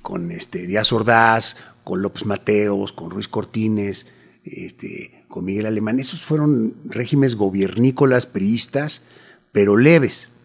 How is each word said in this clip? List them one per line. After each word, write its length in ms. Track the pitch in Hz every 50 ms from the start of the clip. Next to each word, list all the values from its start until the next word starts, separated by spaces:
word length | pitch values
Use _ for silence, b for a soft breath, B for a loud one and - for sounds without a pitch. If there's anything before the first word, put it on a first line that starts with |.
con, 300 | _ - 98 90 85 85
este, 360 | 85 87 - - - 90 90
Díaz 240 | 87 95 104 107 -
Ordaz, 640 | 123 113 - 117 117 113 113 113 113 113 110 - - B B B B B _
con 160 | - 95 92
López 240 | 98 98 - - -
Mateos, 720 | 107 101 98 - - 107 104 104 104 101 98 101 95 -
con 160 | - 82 82
Ruiz 180 | 90 98 101 -
Cortines, 760 | - 107 101 - - 117 110 110 110 104 101 101 95 - - b b b b b b b b
este, 840 | - - - - - - _ - - - - - - _ _ _ _
con 160 | - - 87
Miguel 220 | 95 98 104 107
Alemán. 340 | 110 110 107 107 107 113 131
Esos 220 | 139 - - 160 -
fueron 520 | - 156 151 151 151 147 123 110 110 - - -
regímenes 480 | - - 113 123 - - 143 135 131 120
gobiernícolas, 920 | 104 104 98 95 98 95 95 90 110 120 131 127 - 143 135 127 123 120
priistas, 760 | - - 104 95 101 113 117 - - - 139 147 151 - - b b b b b b b b b _ _
pero 240 | 107 101 101 101
leves. 540 | 110 127 147 170 165 135 110 - - - - _ _